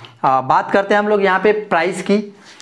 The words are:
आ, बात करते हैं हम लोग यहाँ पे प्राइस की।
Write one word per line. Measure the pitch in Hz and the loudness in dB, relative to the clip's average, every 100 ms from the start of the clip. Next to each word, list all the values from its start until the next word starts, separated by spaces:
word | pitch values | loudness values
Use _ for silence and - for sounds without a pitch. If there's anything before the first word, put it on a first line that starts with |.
| - - | -20 -4
आ, | 147 131 | 0 0
बात | 127 170 196 | 2 0 2
करते | 202 196 | 0 2
हैं | 208 | 0
हम | 208 | 2
लोग | 208 | 0
यहाँ | 190 185 | 2 2
पे | 214 | 2
प्राइस | 214 208 170 175 185 | 0 -2 -2 -2 -4
की। | 185 208 208 - - - | -2 -2 -2 -14 -20 -20